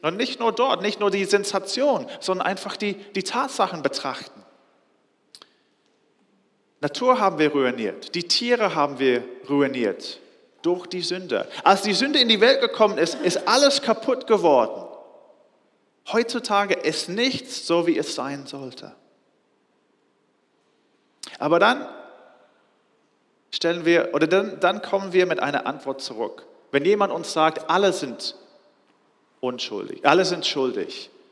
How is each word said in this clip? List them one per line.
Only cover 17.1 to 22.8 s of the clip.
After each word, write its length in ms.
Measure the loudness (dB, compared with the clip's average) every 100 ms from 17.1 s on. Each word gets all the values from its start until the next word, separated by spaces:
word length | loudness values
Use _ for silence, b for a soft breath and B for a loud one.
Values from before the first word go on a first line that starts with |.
| -2 -2 -2 -10 -12 0
so, 180 | 2 2
wie 140 | 0
es 160 | -2 -6
sein 320 | -6 -8 -12
sollte. 480 | -14 -14 -14 -20 -20 _ _ _ _ _ _ _ _ _ _ _ _ _ _ _ _ _ _ _ _ _ _ B B
Aber 220 | 0 4
dann 280 | 4 2 -6 -16 -20 -20 -20 _ _ _ _ _